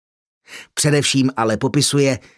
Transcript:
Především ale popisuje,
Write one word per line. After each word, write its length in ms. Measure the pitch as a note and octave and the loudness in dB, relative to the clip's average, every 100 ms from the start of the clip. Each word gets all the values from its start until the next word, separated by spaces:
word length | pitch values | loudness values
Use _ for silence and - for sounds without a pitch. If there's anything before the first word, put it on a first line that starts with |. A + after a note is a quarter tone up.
| _ _ _ _ _ - - | _ _ _ _ _ -20 -16
Především 580 | - D3+ C#3+ C#3 C3+ C3 B2 | -4 0 2 2 2 0 0
ale 200 | A2+ G#2+ | -2 0
popisuje, 600 | B2+ C#3+ C3+ C#3+ C#3 B2+ - | 0 0 0 2 0 0 -8